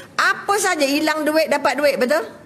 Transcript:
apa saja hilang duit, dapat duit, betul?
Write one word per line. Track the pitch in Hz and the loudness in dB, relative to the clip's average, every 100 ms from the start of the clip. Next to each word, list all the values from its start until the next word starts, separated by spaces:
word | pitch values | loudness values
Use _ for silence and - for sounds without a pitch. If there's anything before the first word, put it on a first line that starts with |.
| - - | -10 -2
apa | 349 381 - 403 | 0 0 -2 0
saja | 392 339 | 0 0
hilang | 269 285 311 311 | 0 2 0 0
duit, | 302 311 311 | 0 0 2
dapat | 285 277 262 | 0 0 2
duit, | 285 240 | 2 2
betul? | 247 302 453 - | 0 0 -2 -12